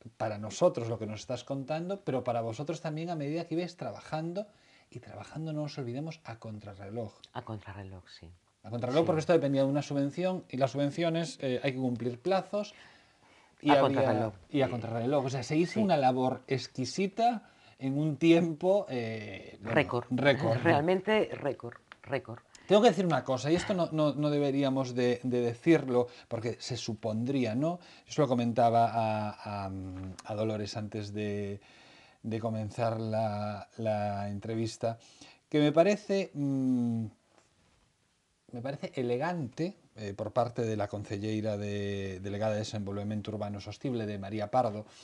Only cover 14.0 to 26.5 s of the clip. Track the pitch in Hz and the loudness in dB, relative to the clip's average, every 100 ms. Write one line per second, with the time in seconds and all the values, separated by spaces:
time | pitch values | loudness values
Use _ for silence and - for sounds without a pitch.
14 | 131 110 113 - - 143 127 123 113 117 | 4 4 0 -4 -4 0 0 0 -4 -2
15 | 120 147 127 131 117 156 175 214 202 156 | 0 2 0 -4 -2 0 2 2 2 4
16 | 127 127 127 127 - 127 - - 123 - | 4 4 2 0 -2 -4 -4 -6 -6 -2
17 | 196 - 233 220 - - - - 135 139 | -2 2 2 2 -6 -20 -20 -6 -2 0
18 | 156 143 165 170 170 151 180 202 - 127 | 0 4 6 8 6 0 2 2 2 -4
19 | 113 110 104 - - - 107 123 90 123 | -4 -6 -8 -12 -14 -12 -2 0 2 0
20 | - 127 139 135 113 117 165 151 160 190 | -2 2 4 4 4 2 4 4 4 2
21 | 190 214 170 - 139 117 120 - _ - | 2 2 2 -2 -4 -4 -8 -14 _ -20
22 | - 131 - 120 _ - - 202 226 170 | -6 -6 -6 -14 _ -12 4 8 8 6
23 | 180 139 127 127 135 175 - 185 165 156 | 2 2 2 -2 2 0 0 0 0 2
24 | 151 139 147 147 143 139 139 135 127 123 | 2 2 0 2 2 2 2 2 -2 2
25 | 123 120 127 123 120 117 170 160 131 123 | 2 2 0 0 0 0 4 4 6 2
26 | 123 - - 117 117 | 2 -4 -8 -6 -4